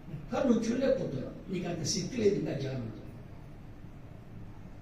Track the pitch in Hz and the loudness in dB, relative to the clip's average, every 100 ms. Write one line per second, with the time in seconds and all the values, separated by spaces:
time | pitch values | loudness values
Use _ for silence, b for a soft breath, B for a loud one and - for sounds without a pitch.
0 | - - - 254 254 214 220 262 269 - | -10 -8 -2 4 6 6 6 4 6 4
1 | - 123 - - - 180 170 - - 180 | 2 -2 -4 -8 -4 -2 0 -2 0 0
2 | - 254 208 151 - - 131 127 113 - | 0 4 6 6 2 0 -2 -2 -4 -6
3 | - - - - - - - - - - | -10 -12 -12 -12 -12 -12 -12 -12 -12 -12
4 | - - - - - - - - | -12 -14 -12 -12 -10 -10 -12 -12